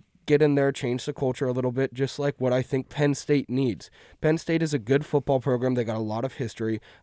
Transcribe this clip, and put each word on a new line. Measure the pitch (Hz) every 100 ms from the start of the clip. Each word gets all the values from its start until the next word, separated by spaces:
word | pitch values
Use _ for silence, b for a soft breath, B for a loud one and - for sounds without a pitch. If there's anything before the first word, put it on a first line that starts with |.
| _ _ -
get | 147
in | 151 143
there, | 139
change | 135 127 123
the | -
culture | 139 131 127 131
a |
little | 127 127
bit, | 123 135
just | 123 135 -
like | 143 -
what | 127
I | 127
think | 127 135 131
Penn | - 147
State | 139 - 147 -
needs. | 127 131 90 - B B B
Penn | 156 156
State | - 165
is | 160
a | 143
good | 104 139 151
football | 147 127 135
program. | 139 123 127 127
They |
got | 110 110
a |
lot | 110 107
of | 131 -
history. | 117 - 113 110 B B